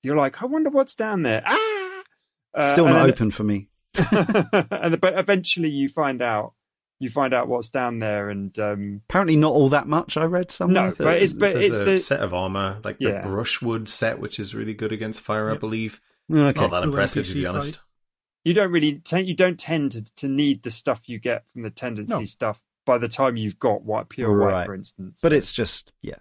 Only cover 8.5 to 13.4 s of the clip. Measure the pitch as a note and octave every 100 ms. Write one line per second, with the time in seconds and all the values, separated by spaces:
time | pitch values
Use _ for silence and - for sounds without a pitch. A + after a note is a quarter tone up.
8.5 | - G#2 G#2 G2+ G2+ _ F#3 F#3 D3+ D#3
9.5 | C#3 C3+ C#3+ - D#3 - D3+ E3 F3+ F3+
10.5 | - F3 F#3+ F#3 E3+ D3+ F3 F#3+ D3+ G3+
11.5 | F3+ G3+ A2 G2+ F#3 - - G2+ F2+ F#2+
12.5 | G2 G2 G2 A2 - - G2 F#2+ G2